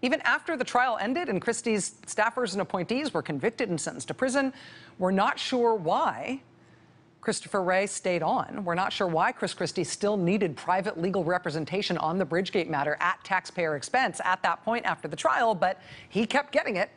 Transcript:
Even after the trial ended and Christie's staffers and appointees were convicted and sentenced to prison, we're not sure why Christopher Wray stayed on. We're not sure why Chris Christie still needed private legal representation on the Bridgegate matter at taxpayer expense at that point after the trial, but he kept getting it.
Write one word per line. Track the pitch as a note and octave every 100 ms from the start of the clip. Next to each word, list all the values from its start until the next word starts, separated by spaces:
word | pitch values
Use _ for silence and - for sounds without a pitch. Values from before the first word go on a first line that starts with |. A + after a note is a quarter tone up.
Even | B3+ D4
after | - C#4 - D#4+
the |
trial | B3 B3 B3+ A3+
ended | G3+ C4+ F4
and | F#3+
Christie's | - A3+ - G#3+ - - -
staffers | - G#3+ A#3 A#3+
and | F#3+
appointees | F3+ G3 F3 B3 D4
were | E3+
convicted | C#3+ D3 E3 - A#3
and | E3
sentenced | - D#3 -
to |
prison, | D#3+ C4 C4 C4+ - - - - -
we're | F#3
not | F#3+ A3 -
sure | - B3+ A#3+
why | A3 D#3+ G#3+ D4 - - C4+ - - - - - - _ _
Christopher | - G#3+ - G#3
Wray | F3+ F#3 G3+
stayed | - F#3+ F3
on. | D#3+ A#3+ - -
We're | F3+ E3+
not | G3
sure | G#3 F#3+
why | E3 G3
Chris | B3+ G3
Christie | - F3 -
still | D#3+ - G3+ G#3
needed | E3+ G3+ F#3+ B2+
private | - F#3 G3 E3
legal | G3 G3
representation | D#3+ F3+ F3 D3+ D3+ F#3 G3+ E3+
on | D#3 F3+
the |
Bridgegate | F3+ E3 F#3 G#3 E3
matter | D3 C#3+ D3
at | F3 F#3
taxpayer | - F#3+ - - E3
expense | D3 - B3 B3+ E3
at | - F#3
that | F#3+ E3+
point | - A#3
after | G3+ E3 D#3+
the | D3+
trial, | - C4 A#3
but | G3+ F#3 F#3+ - - -
he | F#3+
kept | A3+ C4+ D4
getting | C#4+ D#4+ G3
it. | F3